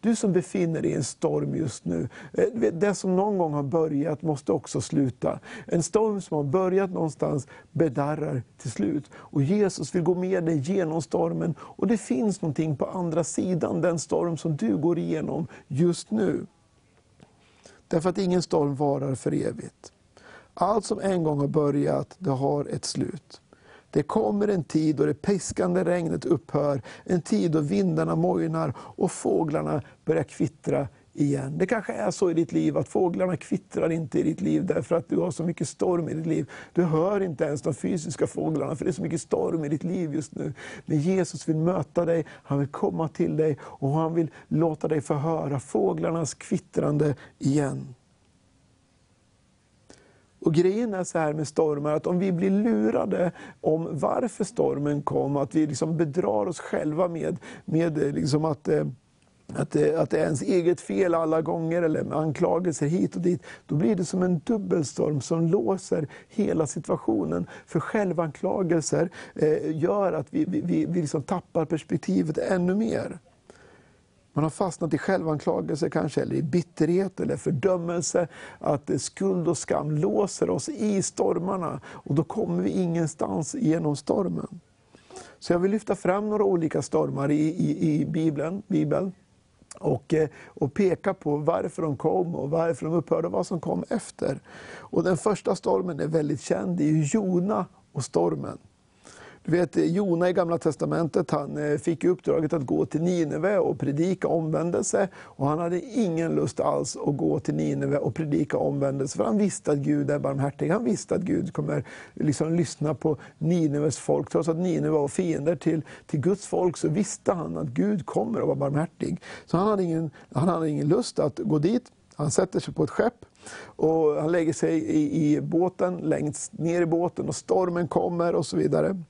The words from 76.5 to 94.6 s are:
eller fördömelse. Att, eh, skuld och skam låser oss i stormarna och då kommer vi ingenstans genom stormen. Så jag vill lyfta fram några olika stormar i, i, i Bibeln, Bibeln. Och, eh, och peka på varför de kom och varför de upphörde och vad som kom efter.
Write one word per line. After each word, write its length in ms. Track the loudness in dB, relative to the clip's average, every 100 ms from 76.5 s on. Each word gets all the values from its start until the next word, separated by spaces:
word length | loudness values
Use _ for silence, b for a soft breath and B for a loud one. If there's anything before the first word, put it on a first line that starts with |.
| 0 -2 -2 2 2 0 -2
eller 180 | -4 -2
fördömelse. 920 | -2 0 2 2 0 -2 0 0 0 B B B
Att, 300 | 0 0 0
eh, 80 | -2
skuld 500 | -2 -2 0 2 0
och 100 | 0
skam 340 | 0 -2 0
låser 580 | 0 2 2 0 0 0
oss 200 | 0 -2
i 320 | -2 0 2
stormarna 800 | 0 0 2 2 0 -2 -4 -6 -10
och 300 | -18 0 0
då 80 |
kommer 400 | 0 -4 -2 0
vi 60 | 0
ingenstans 880 | 0 0 0 -2 -2 -2 -2 -4 0
genom 360 | 2 2 0 -2
stormen. 640 | 0 0 0 -4 -8 -14 _ _ B B B B B B
Så 140 | 0
jag 60 | 2
vill 120 | 4
lyfta 240 | 0 0 -2
fram 340 | 0 0 0
några 140 | 2
olika 380 | 2 2 2 -2
stormar 500 | 0 0 0 0 2
i, 100 | 2
i, 520 | 2 2 0 2 2
i 120 | 2 0
Bibeln, 580 | 0 0 0 -4 -4 -2
Bibeln. 440 | 0 2 0 0 -6 _ _ _ _ _ -6
Och, 340 | -2 -2 0
eh, 160 | 0 0 B B
och 280 | B -4
peka 400 | 2 2 2 -2
på 240 | -2 -2 2
varför 440 | 2 2 -2 -2
de 160 | -2 0
kom 380 | 2 2 0 -2
och 140 | -2
varför 360 | 0 0 0 0
de 100 | 0
upphörde 320 | 2 0 0
och 60 |
vad 140 | -2 -2
som 120 | -4
kom 240 | -2 -4 -2
efter. 500 | -4 -4 -4 -4 -4 B B